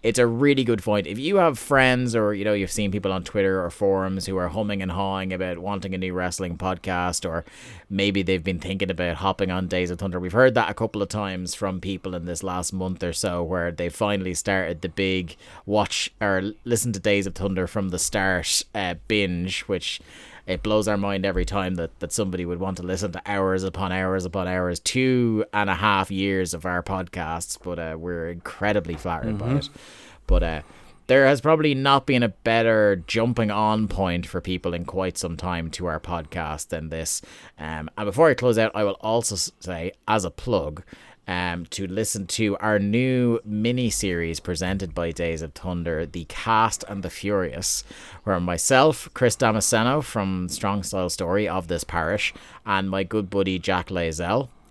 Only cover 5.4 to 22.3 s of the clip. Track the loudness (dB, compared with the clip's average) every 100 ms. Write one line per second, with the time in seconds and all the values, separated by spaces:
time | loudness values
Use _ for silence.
5.4 | -4 -4 -4 -4 -4 -4 -2 -2 -2 -2
6.4 | -6 -2 -2 -4 -2 -2 0 -2 -4 -6
7.4 | -8 -18 -20 -20 -6 0 2 2 2 0
8.4 | 0 -4 -4 -4 -2 -2 -2 0 -2 0
9.4 | 0 0 0 0 -2 -2 -4 -4 -2 6
10.4 | 6 6 0 -2 -4 -2 -4 -2 -4 -4
11.4 | -6 -4 -4 -4 -4 -6 -6 -6 -6 -6
12.4 | -4 -4 -4 -4 -4 -2 -4 -2 -2 -2
13.4 | -2 0 -2 -2 -4 0 0 0 -2 -4
14.4 | 0 0 0 -4 -6 -2 0 0 -2 -10
15.4 | -20 -18 -2 0 2 -2 -6 _ 0 2
16.4 | 0 -6 -2 0 0 -2 2 2 2 -2
17.4 | -2 0 -2 -2 -4 -2 -2 0 2 2
18.4 | 2 -2 -2 -4 -4 -4 0 2 2 0
19.4 | -2 -4 -2 -4 -4 -10 -12 -20 -20 -18
20.4 | -6 -4 2 2 2 0 0 0 0 0
21.4 | 0 0 -2 -2 -4 -6 -6 -2 -2